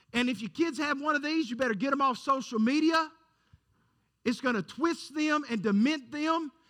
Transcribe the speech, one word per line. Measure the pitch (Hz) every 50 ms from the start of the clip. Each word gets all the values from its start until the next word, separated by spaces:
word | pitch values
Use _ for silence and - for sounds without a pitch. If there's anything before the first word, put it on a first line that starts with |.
| _ _ -
And | 240 247 247
if | 262 185
your | 220 208
kids | - - 330 339 277 226
have | 302 294 294 277
one | 285 302 302
of | 285 277
these, | 294 311 320 320 214
you | 240
better | 233 262 247 220
get | 185 220 277 269
'em | 277
off | 277 269 247 -
social | - - 269 269 247 - 247 220
media. | 220 233 277 302 302 320 330 320 320 311 - _ _ _ _ _ _ _ - _ _ _ _ _ _ _ _ _ _ _ _ _ -
It's | 220 247 -
gonna | - 254 240 214 165
twist | - - - 285 339 330 - - - 269
them | 302 302 311 294 302 294 254
and | 233 220 175
dement | 220 202 202 220 277 311 302 254 226
them | 262 294 302 320 320 339 330 285 - _ _ _